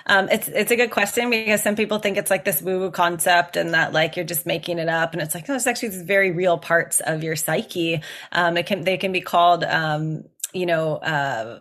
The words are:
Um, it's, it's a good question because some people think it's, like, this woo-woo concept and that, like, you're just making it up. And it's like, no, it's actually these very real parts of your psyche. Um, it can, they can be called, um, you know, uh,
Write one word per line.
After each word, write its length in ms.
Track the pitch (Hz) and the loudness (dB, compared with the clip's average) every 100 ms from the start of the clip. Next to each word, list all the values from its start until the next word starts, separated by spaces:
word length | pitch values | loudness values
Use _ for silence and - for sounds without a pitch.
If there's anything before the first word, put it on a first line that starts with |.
| - | 2
Um, 220 | 196 190 | 4 4
it's, 200 | 214 - | 0 0
it's 240 | - 208 | -2 2
a 40 | 240 | 2
good 140 | 240 | 2
question 400 | - 202 - 240 | 2 0 0 0
because 320 | 226 220 208 | 0 2 0
some 140 | 214 208 | 2 0
people 240 | 214 214 | 0 0
think 160 | 208 196 | -2 -2
it's, 140 | 196 | 0
like, 140 | 190 | 0
this 160 | 196 - | 0 -4
woo-woo 300 | 170 185 185 | -2 -2 -2
concept 680 | - 175 170 185 175 175 175 | 2 2 2 4 4 4 0
and 180 | 170 | 0
that, 180 | 165 156 | 2 2
like, 240 | 156 160 180 | 2 0 -2
you're 80 | |
just 200 | 170 165 | -4 -4
making 340 | 170 165 165 170 | -2 -4 -4 -4
it 100 | 160 | 0
up. 240 | 165 165 | 0 0
And 100 | 170 | -2
it's 120 | 156 | -6
like, 140 | 170 165 | -6 -6
no, 60 | |
it's 120 | 269 254 | -2 -2
actually 240 | 240 233 | -2 -4
these 120 | 185 | -6
very 300 | 170 196 190 | 0 2 2
real 260 | 170 185 165 | 2 2 0
parts 420 | - 170 165 - | 2 0 2 -2
of 220 | - 160 | -2 -4
your 140 | 160 160 | -4 -4
psyche. 640 | - 160 - 180 165 165 - - - | -2 -2 -2 -4 -2 -2 -6 -14 -4
Um, 240 | - 175 170 | 0 2 2
it 100 | 170 | -2
can, 160 | 196 | -2
they 140 | 165 180 | 0 -2
can 160 | 190 | -2
be 80 | 185 | -4
called, 420 | - 175 175 170 | 0 4 6 6
um, 640 | 156 160 156 151 156 156 - _ - | 2 0 0 -2 -2 -4 -8 _ -10
you 140 | 185 175 | -4 0
know, 300 | 160 160 151 | 0 0 -2
uh, 640 | - 151 139 117 113 110 | -2 -2 0 -4 -6 -10